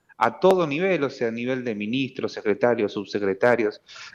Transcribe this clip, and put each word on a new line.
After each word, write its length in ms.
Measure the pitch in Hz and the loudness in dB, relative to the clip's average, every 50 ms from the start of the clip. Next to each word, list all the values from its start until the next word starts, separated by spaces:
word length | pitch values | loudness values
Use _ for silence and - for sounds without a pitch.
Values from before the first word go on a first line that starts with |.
| _ _ _ | _ _ _
a 220 | - - 117 196 - | 0 0 0 2 4
todo 260 | 180 190 190 180 170 | 4 4 4 4 2
nivel, 380 | 143 139 160 185 196 180 151 139 | 0 -2 -2 0 0 0 0 0
o 60 | 123 | -2
sea, 180 | - - 123 | -2 -2 -4
a 40 | 113 | -2
nivel 340 | 113 117 120 127 131 127 120 | -2 -4 -4 -4 -4 -4 -4
de 100 | 123 107 | -4 -4
ministros, 560 | 104 104 107 123 135 135 127 - - - 104 | -4 -4 -4 -2 -2 -2 -4 -4 -6 -6 -6
secretarios, 640 | - 107 - 107 98 - 120 120 117 117 104 98 - | -6 -2 0 0 0 2 2 2 2 2 0 -2 -2
subsecretarios, 880 | 104 98 - - 104 101 95 95 - 120 123 120 117 110 107 - - _ - - - - - - | -4 -8 -6 -4 -2 -2 -2 0 2 4 4 4 4 2 0 -2 -6 _ -20 -20 -20 -18 -20 -10